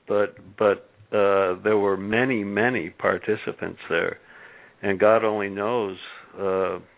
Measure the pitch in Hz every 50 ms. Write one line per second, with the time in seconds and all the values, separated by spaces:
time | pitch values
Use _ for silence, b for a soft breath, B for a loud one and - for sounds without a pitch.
0 | _ - 104 104 101 - - - - - - - 110 101 98 92 - - _ _
1 | - - - 107 101 101 98 98 98 92 90 87 98 107 110 104 101 98 98 95
2 | 98 104 110 117 127 135 127 107 101 101 101 101 113 123 127 104 78 87 - -
3 | - 95 95 90 - - 104 107 - 87 85 - 90 87 87 - - - 82 85
4 | 87 87 - - B B B B B B B B B B B B - 101 98 90
5 | 104 107 110 113 113 107 107 104 101 98 98 101 101 110 123 120 107 98 95 92
6 | - - - - - - - 98 98 95 95 95 95 90 92 90 - _ _